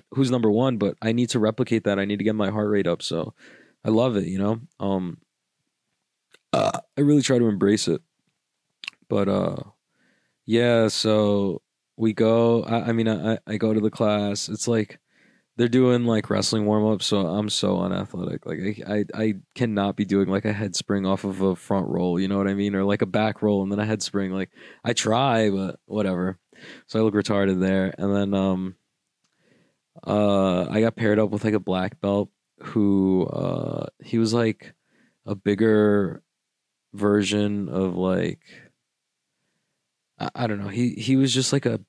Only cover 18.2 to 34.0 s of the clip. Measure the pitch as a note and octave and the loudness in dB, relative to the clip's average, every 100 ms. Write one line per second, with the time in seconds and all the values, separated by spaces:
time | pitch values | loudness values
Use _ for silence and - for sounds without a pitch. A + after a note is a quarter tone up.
18.2 | F2+ E2+ - E2 F#2+ G#2 - G#2 G2+ - | -8 -8 -8 -8 -6 -8 -4 -4 -4 -2
19.2 | A2 G2 - - A#2+ G2+ G2 F#2+ G2 G2 | -2 -4 -8 -4 -2 0 -2 -2 0 2
20.2 | F#2+ G2 G#2+ G#2 G#2 - - G2+ F#2+ G2 | 2 0 -2 -4 -4 -6 -4 -2 0 -2
21.2 | G2+ F#2+ F#2+ F2+ - G2 E2+ F2 F2+ F2 | -2 -2 -2 -2 -2 -2 -2 -2 0 0
22.2 | F#2+ G2 G2 G2+ G2+ G2 G2 G#2 G2+ G#2+ | 0 0 -2 -2 -2 0 0 0 0 0
23.2 | A2 G2+ G#2+ G2+ G2 G2+ G#2+ G#2+ - G2+ | -2 0 0 0 0 -2 -2 -2 -4 -4
24.2 | F#2+ F#2+ F#2 - - - A2+ A#2+ - A2+ | -4 -4 -8 -12 -20 -10 -6 -2 0 2
25.2 | C3+ A2+ G#2+ G2 F#2+ - - G#2 G2 F2+ | 2 2 2 0 -4 -8 -8 -4 -2 -2
26.2 | F#2 F#2 _ - - - - A2 A2 G#2 | -4 -6 _ -20 -20 -20 -6 0 2 2
27.2 | F#2+ G2+ G2 F#2 F#2+ F#2+ F#2+ - G2 G2+ | 0 0 2 2 2 2 0 -4 -2 -2
28.2 | G2 G2 F#2+ F#2 F#2 F#2 _ _ _ _ | 0 0 0 -2 -4 -10 _ _ _ _
29.2 | _ _ _ _ _ _ _ - - G#2 | _ _ _ _ _ _ _ -14 -2 2
30.2 | G#2 G2 F#2+ F2+ F2 G#2+ A2+ - A2+ G#2+ | 2 4 2 0 0 0 0 0 0 2
31.2 | G#2+ G#2+ G#2+ G#2+ F#2 F#2 F#2+ - G2 G2+ | 2 0 0 -2 -2 -4 -4 -4 -2 -2
32.2 | G2 _ _ _ - A2+ G2+ G2 F#2+ F#2 | -2 _ _ _ -6 0 2 4 2 2
33.2 | F2 D#2 F2+ E2+ G1+ G1+ G1+ - | 0 -4 -4 -4 -6 -8 -10 -14